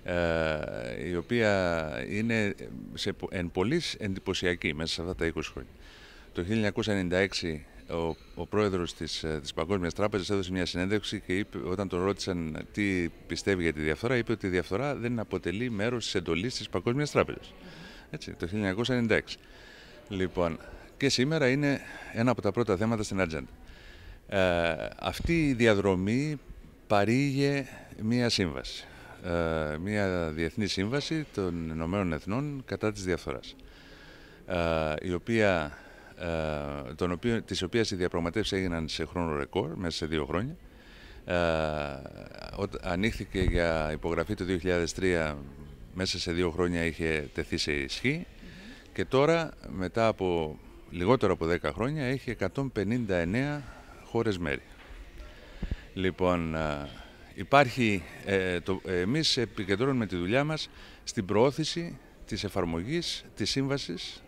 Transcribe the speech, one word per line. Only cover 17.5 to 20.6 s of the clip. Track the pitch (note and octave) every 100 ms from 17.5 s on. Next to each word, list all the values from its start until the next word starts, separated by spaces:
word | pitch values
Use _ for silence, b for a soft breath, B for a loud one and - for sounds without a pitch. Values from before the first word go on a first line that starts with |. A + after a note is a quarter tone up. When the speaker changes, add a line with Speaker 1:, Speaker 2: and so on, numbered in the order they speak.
| - B B B B B
Speaker 1:
Έτσι, | - -
το | F2+ F2+
χίλια | G#2+
εννιακόσια | G2 F#2 A#2+
ενενήντα | B2 A#2 F2+
έξι. | - - B B B B B B B
Λοιπόν, | G2 F2+ - E2+ D#2+